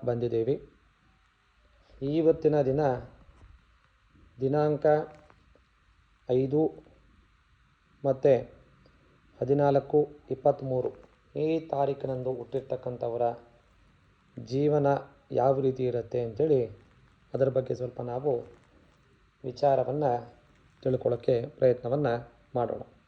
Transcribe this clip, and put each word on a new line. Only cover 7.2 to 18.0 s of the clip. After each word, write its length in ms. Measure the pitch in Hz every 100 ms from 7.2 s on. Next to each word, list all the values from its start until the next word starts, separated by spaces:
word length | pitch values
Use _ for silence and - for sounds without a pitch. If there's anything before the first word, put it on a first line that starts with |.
| _ _ _ _ _ _ _ _
ಮತ್ತು 300 | 139 131 147 123 - - - _ - _ _ _ _ _
ಹದಿನಾಲ್ಕು 600 | 123 143 143 139 139 151 147 - -
ಇಪ್ಪತ್ತ್ಮೂರು 640 | 127 147 143 135 127 123 - - _ _ 143
ಈ 120 | 156 160 160
ತಾರೀಕಿನಂದು 680 | 139 143 139 135 131 127
ಹುಟ್ಟಿರ್ತಕ್ಕಂಥವರ 920 | 127 117 135 131 127 - 123 120 117 120 117 - _ _ _ _ _ _ _ _ -
ಜೀವನ 500 | 113 131 147 147 139 139 - - _
ಯಾವ 220 | 131 127 135
ರೀತಿ 240 | 135 131
ಇರುತ್ತೆ 360 | 127 120 113 123
ಅಂಥೇಳಿ 400 | 117 107 156 139 113 - - _ _ _ _
ಅದರ 160 | - 131
ಬಗ್ಗೆ 240 | 131 127 120
ಸ್ವಲ್ಪ 240 | 123 -